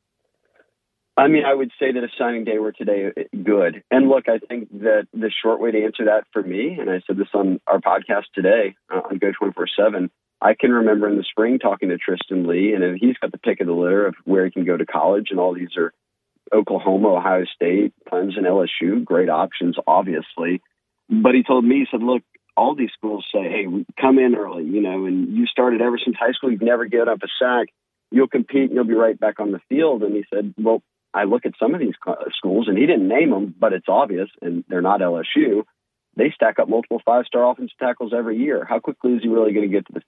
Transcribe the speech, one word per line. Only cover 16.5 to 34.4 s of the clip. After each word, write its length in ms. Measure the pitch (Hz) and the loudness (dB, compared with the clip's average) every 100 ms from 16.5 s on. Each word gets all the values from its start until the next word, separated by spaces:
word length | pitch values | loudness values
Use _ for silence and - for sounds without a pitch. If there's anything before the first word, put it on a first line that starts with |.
Oklahoma, 600 | 107 95 98 98 98 104 90 | 0 0 -2 0 2 2 2
Ohio 300 | 95 92 90 | 2 0 -2
State, 480 | - 85 95 104 - - | -2 0 2 0 -4 -6
Clemson, 340 | 90 98 98 92 | -4 -2 -2 0
L 160 | 95 | 2
S 80 | 85 - | 0 -2
U, 180 | 85 113 | -2 -2
great 300 | - 87 90 | 0 0 2
options, 480 | 80 90 - 87 82 - | 0 -2 -2 -4 -2 0
obviously. 760 | 85 95 78 - - 85 92 - _ _ _ _ | 2 2 -4 -6 -8 -4 -4 -6 _ _ _ _
But 240 | 110 127 | 2 4
he 100 | 127 | 4
told 200 | 123 127 | 4 2
me, 140 | 117 139 | 4 2
he 80 | 131 | 0
said, 140 | 113 | -2
"Look, 200 | 120 123 - _ _ - | -2 -2 -4 _ _ -2
all 180 | 120 147 | 0 0
these 160 | 113 | -4
schools 340 | - 107 104 - | -4 -8 -8 -4
say, 100 | 104 | -4
'Hey, 420 | 90 107 98 92 - - | -2 -4 -4 -6 -6 -2
come 200 | 131 135 | 4 4
in 160 | 127 113 | 4 2
early, 300 | 95 87 78 | -2 -8 -6
you 160 | 101 | -2
know, 240 | 101 95 95 | -2 -2 -2
and 240 | 92 90 | -2 -2
you 160 | 110 120 | -2 -2
started 340 | - 123 113 | 0 0 2
ever 160 | 120 120 | 0 -2
since 200 | - 107 | -4 -2
high 160 | 117 | -2
school, 180 | 127 131 | -2 -2
you've 100 | 107 | -2
never 220 | 117 120 | 0 0
given 240 | 117 117 117 | 0 0 0
up 160 | 101 | -2
a 40 | 101 - | -6 -2
sack. 300 | 123 123 110 _ _ _ _ | 0 0 -2 _ _ _ _
You'll 160 | 120 131 | 2 2
compete, 360 | 135 - 135 | 0 0 0
and 100 | 131 | 0
you'll 100 | 123 | 0
be 100 | 113 | 0
right 240 | 113 113 - | 2 2 2
back 220 | 107 104 | -2 -2
on 140 | 104 | -4
the 80 | 95 - | -6 -4
field.'" 340 | 135 160 120 | 0 2 2
And 100 | 104 | 0
he 120 | 104 95 | -2 -4
said, 220 | 101 104 95 | -4 -4 -2
"Well, 260 | 110 113 - _ _ | 0 0 -2 _ _
I 100 | 101 | -2
look 220 | 101 120 - | 0 0 -2
at 80 | - | -2
some 160 | 131 | -2
of 60 | 175 | 0
these 160 | 143 - | -2 -4
cl-, 140 | - - - - | -6 -6 -6 -6
schools," 300 | 90 98 113 | -2 0 0
and 100 | 98 | 2
he 80 | 151 | 2
didn't 220 | 147 95 | 2 2
name 220 | 110 156 | 2 2
them, 260 | 98 101 - | 0 -4 -2
but 140 | 110 | 0
it's 160 | 92 - | 0 0
obvious, 420 | 104 113 92 101 - | 2 2 -2 -6 -8